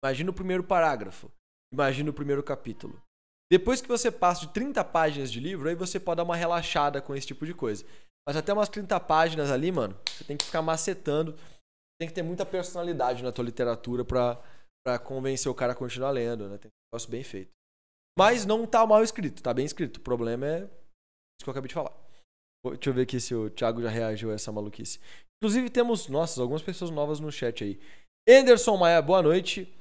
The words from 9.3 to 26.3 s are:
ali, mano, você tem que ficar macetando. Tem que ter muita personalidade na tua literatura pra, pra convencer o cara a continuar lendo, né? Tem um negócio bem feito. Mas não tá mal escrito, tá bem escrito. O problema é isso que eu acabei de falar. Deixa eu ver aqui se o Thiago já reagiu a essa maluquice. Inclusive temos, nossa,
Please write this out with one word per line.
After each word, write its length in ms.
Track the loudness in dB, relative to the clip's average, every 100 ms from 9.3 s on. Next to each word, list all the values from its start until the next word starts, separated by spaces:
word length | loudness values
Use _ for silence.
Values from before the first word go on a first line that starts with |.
| 2 0
ali, 220 | 0 0
mano, 280 | 0 -2 -4 -10
você 160 | -10
tem 140 | -10 -4
que 80 | -2
ficar 160 | 0
macetando. 760 | 0 -2 -2 -4 -2 0 0 -6 -16 -20 _ _ _ _
Tem 80 | -8
que 60 |
ter 80 | -6
muita 240 | -6 -4 -4
personalidade 800 | -4 -4 -6 -4 0 0 0
na 80 | -4
tua 140 | -4 -6
literatura 600 | -2 -2 -2 -4 -4 -2
pra, 340 | 0 0 -2 -10 -18 -20 _ -4
pra 140 | -4
convencer 520 | -4 -6 -4 -2 -2
o 40 | -2
cara 160 | -2
a 20 | -2
continuar 360 | -6 -4 -2
lendo, 360 | -2 -2 -4 -8
né? 100 | -12
Tem 100 | -18
um 240 | _ _
negócio 160 | -12 -8
bem 140 | -10
feito. 260 | -8 -12 -14 _ _ _ _ _ _ 6
Mas 300 | 6 6 2
não 220 | 0 4
tá 180 | 4 8
mal 180 | 8
escrito, 380 | 6 0 -6 -4
tá 140 | -2 -2
bem 100 | -2
escrito. 320 | -4 -6 -6
O 40 |
problema 440 | -4 -2 -2 -2 -2
é 140 | -4
isso 840 | -6 -16 -20 _ _ _ _ _
que 60 | -10
eu 20 |
acabei 160 | -8 -8
de 60 |
falar. 200 | -6 -6 -8 -18 -20 _ _ _ _
Deixa 280 | -10 -4 -2
eu 20 |
ver 80 | 0
aqui 180 | 0 -2
se 140 | -4
o 160 | -4 -4
Thiago 320 | -2 -2 -2
já 80 | -4
reagiu 400 | -2 -4 -4 -6
a 60 | -6
essa 160 | -6
maluquice. 480 | -8 -8 -10 -12 -12 -14 -16 -20 _
Inclusive 300 | 0 0 0
temos, 360 | 0 2 0 -2
nossa, 320 | -2 -2